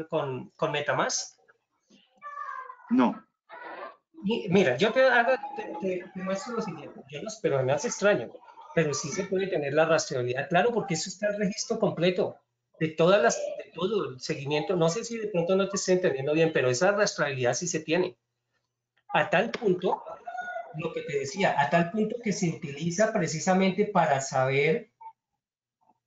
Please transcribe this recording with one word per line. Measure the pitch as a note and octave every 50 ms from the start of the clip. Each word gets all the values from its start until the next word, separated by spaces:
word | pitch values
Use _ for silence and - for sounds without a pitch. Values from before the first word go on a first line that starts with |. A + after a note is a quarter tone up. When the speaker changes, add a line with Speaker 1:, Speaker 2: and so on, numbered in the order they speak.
| D#3 -
Speaker 1:
con, | E3+ D3+ D3 C3+ B2+ B2 - - _
con | - E3 C#3+ D3
MetaMask? | D3 C#3+ D3 C3+ D3 G3 C4 - - - - - _ _ _ _ _ _ _ _ _ _ _ _ - _ _ _ _ D5 C#5+ C#5+ C#5+ C#5+ - - - - - - - - -
Speaker 2:
No. | A#3 C4 B3 F#3+ - - - _ _ _ _ _ - - - - - - - - - _ _ _ _ - -
Speaker 1:
Mi-, | G3 A#3 A#3 A3+ F#3+
mira, | E3+ G3+ F3 C3 B2
yo | C3 G3 A3 G#3+
te | C4 C4
hago, | C4 A#3+ A#3+ A#3+ C4 C4 B3 - - -
te, | - G#3+ - E3+ E3+
te, | F#3 F#3 F3+ F3+ F3 - -
te | F#3 F#3
muestro | F#3 G3 G3 - A#3+ A#3
lo | G#3+ F3+
siguiente. | F3 E3 C#3+ C#3 - - - - -
Yo | D3 - -
no, | A3 - - -
pero | D#3 C#3 C3 B2+
me | B2+ C#3+
hace | - - A#3
extraño. | - - F#3 G#3 G3 - A2+ G2+ - - - - - - - - -
Pero | E3+ D#3 D3 C#3
sí | - - C#3+
se | - F#3+ F#3
puede | - G3 F#3 G3
tener | F#3 F#3+ D#3 C#3 C#3 C#3+
la | D#3 E3
rastreabilidad, | D#3 E3 - - - C#3+ B2+ B2 B2 B2 C3 - -
claro, | E3+ F3 A3 A#3+ A#3
porque | G#3 - - E3
eso | E3 - F#3+
está | - - G#3 G#3
el | G3+ G#3
registro | G#3 F#3 - - - - A3+ -
completo | G#3 F#3 - D#3+ E3+ F#3 F3+ - - - - - _ _ _ _ _ _ _ -
de | D#3+ D#3
todas | - - E3 F3+ G3 G#3+ A#3
las, | A3+ -
de | - - - - - - - -
todo | E3+ F3+ F#3+ A3 G3 D3 B2+
el | B2+ -
seguimiento. | - - D#3 C3+ C#3 C#3 D3+ D3+ D#3 - F#3+
No | F3 D#3+ E3
sé | E3 A3+ G#3+
si | - A#3
de | A3+ G#3 -
pronto | - E3+ E3+ F#3 F#3+
no | F#3+ G3 F#3+
te | G3+
estoy | G3 - G3 F#3
entendiendo | F3+ F#3 D#3+ C3+ C3+ C#3 D3+ D3+
bien, | D#3+ D#3+ D#3+ D#3+
pero | D3+ B2+ B2+
esa | B2 - F3+ G3+
rastreabilidad | G3+ G#3 G#3 - - - D#3 C#3+ C3+ B2+ B2 A#2+ C#3+
sí | - F3+ E3
se | - D#3+
tiene. | - - D#3+ F#3 F3+ - - _ _ _ _ _ _ _ _ _ _ _ _ _ _ _ _ _ _ - -
A | E3+ - -
tal | - F3 A3+ A#3+ -
punto, | - A#3 G3 F3 - - G3+ - - - - - - - F5 F5 F#5 F5+ F5+ F5+ E5+ - - -
lo | D#3 - - -
que | - -
te | - C#3+ C#3
decía, | C3+ - F3+ F#3+ F#3+ D3 -
a | C#3 C#3+ -
tal | F3 E3+ E3+ E3+ -
punto | G#3+ G#3 - - -
que | - G#3 F3+
se | - F#3 D#3+
utiliza | - - - C#3 - - E3 E3+ - G3+ A3 A3 -
precisamente | G3+ E3 C#3+ D#3+ D#3 - F#3+ F#3 F#3+ F#3+ F#3 F3 G3+ G3+
para | - - F3+ E3 D#3 C#3 C3+
saber, | C3+ - - C3 C3 C3+ C3+ C#3 D3 D#3+ D#3 - - - _ - - - - _ _ _ _ _ _ _ _ _ _ _ _ _ _ _ _ _ _